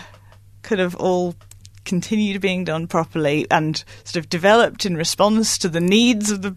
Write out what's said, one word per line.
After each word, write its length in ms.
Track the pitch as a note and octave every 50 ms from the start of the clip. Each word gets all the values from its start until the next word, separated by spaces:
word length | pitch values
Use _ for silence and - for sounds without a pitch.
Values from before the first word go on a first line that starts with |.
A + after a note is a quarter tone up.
| - - - - - - - - - - - -
could 180 | - - A3+ F#3
have 140 | F#3 F3 F3
all 400 | - - F#3 F3+ F3+ F3+ F3 E3+ - - - - - - - - - -
continued 560 | - F#3+ F3 - - A3 G#3+ G#3+ G3+ G3 G3
being 240 | F#3+ F#3+ F#3 F#3 F3+
done 200 | E3 D#3 D#3+ E3
properly 640 | E3 - E3+ D#3+ - - E3 D3+ C#3+ D3 D3+ - -
and 320 | - D#3+ D#3 D#3 D#3+ - - - - - -
sort 140 | - -
of 120 | F3 D3 -
developed 560 | - E3 E3+ G3+ G#3+ A#3 A3 D3 - - -
in 120 | G3 F3
response 600 | D#3 E3 - - - F#3+ G#3 A3 A3 A3 - - -
to 100 | - F3+
the 100 | D#3 E3+
needs 500 | E3+ F3+ G3+ A3+ A#3+ A#3+ A#3+ G#3 G#3 G#3
of 120 | G#3 F#3+
the 100 | F#3 G3+ F#3